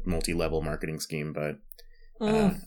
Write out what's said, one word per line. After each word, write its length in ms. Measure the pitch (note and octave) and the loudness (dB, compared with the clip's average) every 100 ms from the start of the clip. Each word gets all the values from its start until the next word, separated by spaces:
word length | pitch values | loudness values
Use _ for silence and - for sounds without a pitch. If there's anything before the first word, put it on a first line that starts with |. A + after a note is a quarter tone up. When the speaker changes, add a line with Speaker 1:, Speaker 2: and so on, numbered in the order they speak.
| - | 0
Speaker 1:
multi-level 560 | E2 E2+ E2+ D#2+ D#2 | 0 0 0 2 0
marketing 380 | D2+ D#2 E2 D#2 | 0 -2 -4 -4
scheme, 320 | - D#2+ D2+ | -4 -4 -4
but, 240 | D2+ D2+ D2 - - - - - - | -2 -4 -4 -12 -20 -20 -20 -20 -4
uh, 120 | G#3+ | 2
Speaker 2:
Mm. 280 | A3 G3+ - | 4 4 4